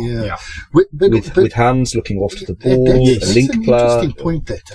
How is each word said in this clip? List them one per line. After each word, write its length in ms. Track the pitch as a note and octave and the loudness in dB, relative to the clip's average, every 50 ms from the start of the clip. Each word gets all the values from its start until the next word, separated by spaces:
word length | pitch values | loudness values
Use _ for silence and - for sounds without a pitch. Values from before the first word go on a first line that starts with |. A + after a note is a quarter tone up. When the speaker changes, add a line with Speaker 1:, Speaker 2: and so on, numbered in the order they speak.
| A#2 A#2+ | -6 -6
Speaker 1:
Yeah. 160 | A#2+ A2+ A#2+ | -6 -6 -6
Speaker 2:
Yeah. 140 | B2+ - - - - - - - - - | -6 -8 -10 -12 -14 -16 -16 -16 0 2
Speaker 1:
With, 140 | D#3+ G3 - - | 2 2 2 0
but, 180 | D3 F#3 - | 0 0 2
Speaker 3:
With, 220 | A2+ G#2+ G2+ - - | 2 2 -2 -2 0
Speaker 1:
but 80 | F3+ F#3+ | 0 0
Speaker 3:
with 100 | - - | 0 2
hands 400 | A#2+ A#2+ A#2+ C3 C3 B2+ A#2 - | 0 2 2 2 0 -2 -2 -4
looking 260 | A2+ - - G#2+ G2 | -6 -6 -4 -4 -4
off 140 | G2 G2 - - | -4 -4 -6 -8
to 80 | - | -10
the 80 | - F#2 | -12 -12
Speaker 1:
that, 100 | F#2 - | -4 0
Speaker 3:
ball, 220 | B2 C3 B2+ B2+ | 0 2 2 4
Speaker 1:
that's, 240 | C3 B2+ B2+ B2+ B2+ | 4 4 4 4 4
Speaker 3:
a 100 | B2+ G#2+ | 2 2
Speaker 1:
that's 160 | - G2 G#2 | 0 2 2
Speaker 3:
link 180 | A#2 C3 C3+ - | 2 2 2 0
Speaker 1:
an 100 | A#2 A2 | -2 0
Speaker 3:
player. 140 | - B2 A#2+ | 2 2 2
Speaker 1:
interesting 420 | A#2+ A#2+ A#2+ A#2 A#2 C#3+ A#2 - - | 4 2 2 2 0 -2 -6 -6 -6
point, 220 | E3+ E3 D#3 - | -4 -4 -4 -6
that, 160 | - - - - - - | -8 -10 -12 -12 -18 -14